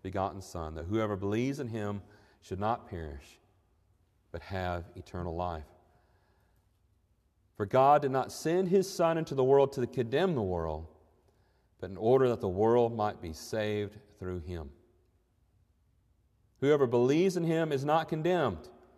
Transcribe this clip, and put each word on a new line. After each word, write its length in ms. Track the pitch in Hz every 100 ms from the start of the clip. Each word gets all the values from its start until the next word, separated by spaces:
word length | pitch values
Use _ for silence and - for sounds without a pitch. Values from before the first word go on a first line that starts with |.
begotten 400 | 95 95 95 98
Son, 340 | 92 87 80 80
that 100 | 82
whoever 300 | 110 110 101
believes 440 | 98 107 127 143
in 100 | 123
him 320 | 110 104 101 - - _ _
should 180 | - 92
not 280 | 104 120 -
perish, 520 | 90 80 71 - - _ _ _ _ _ _ _ _ _
but 100 | 85
have 460 | - 95 90 87 87 -
eternal 400 | - 90 87 82
life. 300 | 90 82 76 _ _ _ _ _ _ _ _ _ _ _ _ _ _ _ _ _ _ -
For 100 | 104
God 380 | 131 135 147
did 80 | 143
not 200 | 131 -
send 360 | - 160 175 190
his 220 | 196 185
Son 280 | - 170 165
into 160 | 156 135
the 80 |
world 300 | 131 139 135
to 140 | 139 120
condemn 480 | 135 117 135 190 151
the 60 |
world, 460 | 98 90 82 78 80 - _ _ _ _ _ _ _ -
but 100 | 92
in 80 | 92
order 320 | 110 131 131
that 120 | 113
the 60 | 101
world 480 | 90 110 120 117 110
might 240 | 107 95
be 140 | 90
saved 680 | 80 - 113 107 104 101 101 - -
through 220 | 92 90
him. 320 | 78 87 71 69 _ _ _ _ _ _ _ _ _ _ _ _ _ _ _ _ _ -
Whoever 280 | 135 147 131
believes 480 | 120 123 151 190 180
in 80 |
him 280 | 165 160 160
is 120 | 139
not 240 | 139 160 160
condemned, 600 | 160 160 180 135 87 - - -